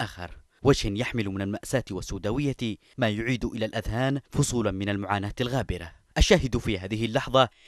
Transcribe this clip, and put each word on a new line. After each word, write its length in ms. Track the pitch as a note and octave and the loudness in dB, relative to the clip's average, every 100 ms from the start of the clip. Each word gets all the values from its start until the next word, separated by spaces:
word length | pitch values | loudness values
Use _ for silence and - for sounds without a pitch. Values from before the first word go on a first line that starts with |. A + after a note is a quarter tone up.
آخر، 360 | A#2 - F2 - - _ | -6 -8 -12 -14 -20 _
وجه 380 | B2+ C3+ A2 G2+ | 4 4 2 -2
يحمل 280 | B2 A#2+ G2+ | -2 -2 -2
من 140 | G2 | -2
المأساة 420 | G2 G#2 - C3 - | -4 -4 -2 -2 -2
والسوداوية 880 | F#2 - G2+ G2+ B2+ C#3+ B2+ A#2+ G2 _ - | -6 -6 -6 -2 -2 -2 -2 -4 -6 _ -2
ما 100 | A#2 | 0
يعيد 360 | G#2+ A2+ B2 | 0 0 0
إلى 200 | A#2 A#2 | -2 -2
الأذهان 560 | A2 A2+ - A2+ C3+ C#3 - | -2 -2 -2 0 0 -2 -2
فصولا 400 | C#3+ D3 A#2+ G#2 | 0 2 2 0
من 180 | F#2+ G2+ | 0 0
المعاناة 460 | G2+ G2 G2+ G2+ - | 0 0 -2 -2 -4
الغابرة. 520 | B2 B2+ G#2+ F2+ E2+ - _ - | -2 -2 -2 -4 -8 -16 _ 2
الشاهد 400 | - F#3 B2+ A2+ | 6 6 4 0
في 200 | A#2+ G2 | 0 -2
هذه 260 | F#2 A2 | -2 -2
اللحظة 440 | A2+ A#2+ - B2+ B2 - | 0 -2 2 4 4 0